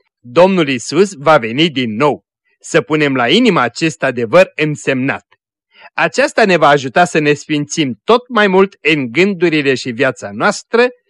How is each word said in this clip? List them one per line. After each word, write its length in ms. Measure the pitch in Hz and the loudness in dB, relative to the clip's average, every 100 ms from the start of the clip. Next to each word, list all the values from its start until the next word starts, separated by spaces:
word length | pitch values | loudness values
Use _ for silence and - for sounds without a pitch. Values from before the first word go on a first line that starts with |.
| _ _ | _ _
Domnul 500 | 120 123 185 190 143 | -4 2 2 2 -2
Iisus 440 | 127 - 147 202 | -4 -2 0 0
va 260 | 160 147 156 | 0 2 2
veni 320 | 113 120 170 | 2 -2 -2
din 240 | 135 120 | -2 -6
nou. 320 | 107 147 110 _ _ _ _ | -2 -2 -2 _ _ _ _
Să 200 | - 165 | -4 -2
punem 340 | - 156 147 | -2 -2 0
la 140 | 131 120 | 0 2
inimă 320 | 190 247 165 | 2 2 2
acest 420 | 120 - 165 - | -2 -2 -6 -4
adevăr 480 | 135 123 113 165 185 | -4 -4 2 4 2
însemnat. 720 | - 156 147 - 131 135 98 - _ _ _ _ _ - | 0 -4 -4 -4 -2 -4 -6 -12 _ _ _ _ _ -12
Aceasta 500 | - 165 - 285 - | -4 -2 0 -2 0
ne 120 | 214 170 | 2 4
va 120 | 151 | 4
ajuta 360 | 147 131 175 | 2 0 0
să 140 | 175 165 | 0 0
ne 140 | 147 | 0
sfințim 680 | 147 - 147 143 - 139 110 | -2 -4 -6 -4 -4 -4 -4
tot 240 | - 240 247 | 0 0 0
mai 180 | 226 208 | 0 2
mult 300 | 185 196 - | 2 0 -2
în 300 | 151 156 123 | -2 -2 -2
gândurile 640 | 123 196 180 175 156 139 | 0 -2 0 0 0 0
și 160 | 127 131 | -2 -4
viața 400 | 113 131 - 101 | -2 -2 -4 -10
noastră, 560 | 104 190 202 - 233 247 - | -4 -2 -2 -2 0 0 -4